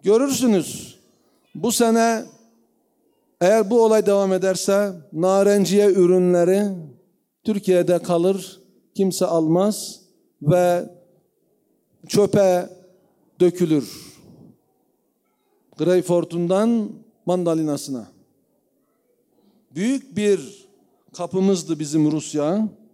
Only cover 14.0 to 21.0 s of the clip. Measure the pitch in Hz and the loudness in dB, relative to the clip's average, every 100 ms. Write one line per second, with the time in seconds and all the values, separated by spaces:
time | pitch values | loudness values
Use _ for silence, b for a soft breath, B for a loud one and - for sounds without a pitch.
14 | - - - - - _ _ _ _ _ | -20 -20 -20 -20 -20 _ _ _ _ _
15 | _ _ _ _ _ _ _ - 160 180 | _ _ _ _ _ _ _ -4 0 0
16 | 175 175 165 170 170 190 226 233 208 - | 0 -2 -2 -6 -2 0 0 -2 -4 -12
17 | _ _ - 180 170 160 156 143 - 127 | _ _ -4 -2 -2 -2 -2 -6 -8 -12
18 | 104 _ _ _ _ _ _ _ _ _ | -14 _ _ _ _ _ _ _ _ _
19 | _ _ _ _ _ _ _ 139 220 269 | _ _ _ _ _ _ _ -6 -4 -4
20 | - 180 208 185 131 - _ _ _ _ | -6 -4 0 -2 -4 -20 _ _ _ _